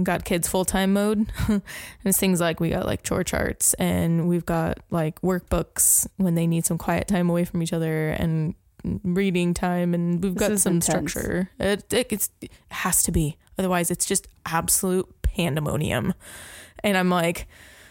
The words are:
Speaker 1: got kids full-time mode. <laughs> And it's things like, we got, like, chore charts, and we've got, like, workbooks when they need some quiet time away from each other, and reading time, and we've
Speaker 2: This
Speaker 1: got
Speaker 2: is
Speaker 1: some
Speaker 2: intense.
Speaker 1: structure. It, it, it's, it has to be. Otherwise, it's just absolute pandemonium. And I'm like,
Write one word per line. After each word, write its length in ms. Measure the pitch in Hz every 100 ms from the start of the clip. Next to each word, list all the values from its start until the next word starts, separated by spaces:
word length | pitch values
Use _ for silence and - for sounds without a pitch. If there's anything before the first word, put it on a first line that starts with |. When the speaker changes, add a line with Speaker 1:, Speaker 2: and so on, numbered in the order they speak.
Speaker 1:
got 220 | 185 170 -
kids 200 | 175 -
full-time 460 | 190 185 190 190
mode. 400 | 202 208 214 220 -
<laughs> 100 | -
And 140 | 202 - - - -
it's 140 | 196 190
things 200 | 190 175
like, 220 | 170 165
we 80 | 165
got, 160 | 180
like, 180 | - 175
chore 220 | - 190
charts, 480 | 180 - - - -
and 540 | - 180 180 170 165 175
we've 160 | 175
got, 340 | 165 165 165 - -
like, 320 | 170 156 -
workbooks 840 | 180 180 - 170 165 - - - - -
when 160 | 185
they 120 | 170 170
need 200 | 165 -
some 100 | 170
quiet 320 | - 170 -
time 220 | 185 175
away 160 | 170 175
from 160 | 170
each 100 | 165
other, 380 | 165 160 156 156
and 440 | - 165 160 156 - _ -
reading 680 | - 190 180 180 196 180 175
time, 400 | 170 180 175 175
and 280 | 175 170 175
we've 120 | 190
Speaker 2:
This 60 | 180
Speaker 1:
got 120 | 208
Speaker 2:
is 100 | 208
Speaker 1:
some 120 | 190
Speaker 2:
intense. 360 | 175 165 175 147
Speaker 1:
structure. 380 | - - 175 190 -
It, 340 | 190 202 -
it, 140 | 226 247
it's, 200 | 208 - -
it 100 | - - -
has 320 | - 185 -
to 80 | -
be. 240 | 170 147 - _ -
Otherwise, 320 | 190 175 170
it's 160 | 175 -
just 220 | 196 - - -
absolute 600 | 165 - - 185 185 - -
pandemonium. 920 | - - 170 151 147 - - 120 - - - - - - - -
And 120 | 208 190
I'm 140 | 180
like, 360 | 180 165 170 - - - - -